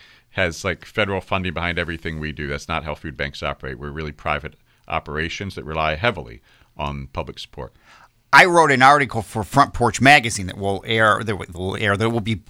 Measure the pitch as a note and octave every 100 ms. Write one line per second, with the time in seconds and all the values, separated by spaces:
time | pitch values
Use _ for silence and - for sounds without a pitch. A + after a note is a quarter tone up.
0 | - _ _ - F2+ D#2+ F#2+ E2 - -
1 | G2+ F#2+ - G2 F2+ D#2+ F2 F2 E2 E2
2 | E2+ D#2 D#2 D2 C#2+ D2 - D#2+ D#2 D2
3 | E2 - C#2+ - D2 C#2 C#2 B1 C#2+ D2
4 | D#2 D2 E2 D2 D2 - _ _ - D#2+
5 | D2+ D2+ E2 - G2+ - C2+ D#2+ D#2 D#2
6 | A#2+ F#2 A#1 A1+ _ _ _ - D2 C#2+
7 | C2+ E2+ - - - - B1 _ _ -
8 | - _ _ C#3 F#3 E3+ D#3 C3 C3+ D3
9 | C3 A2+ G2 A2 G2+ C#3 C#3+ - A#2+ -
10 | B2+ D3 A2+ - F#2 G2 G2 G2 - A2+
11 | A2 G#2+ A2 F#2+ - F2 F#2 G2 G#2+ G2
12 | A2+ A#2 G#2 G#2+ -